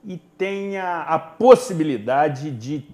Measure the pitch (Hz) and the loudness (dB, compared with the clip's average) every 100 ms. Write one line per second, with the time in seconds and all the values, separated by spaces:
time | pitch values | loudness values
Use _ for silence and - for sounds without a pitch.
0 | 214 180 - _ 190 196 196 196 185 175 | -14 -14 -16 _ -6 -6 -8 -6 -6 -6
1 | 156 165 - - 233 254 - 175 156 127 | -2 -4 -4 2 8 8 6 -4 -2 -4
2 | 104 135 151 135 151 127 117 151 139 | -2 0 0 -2 -10 -10 -8 -10 -10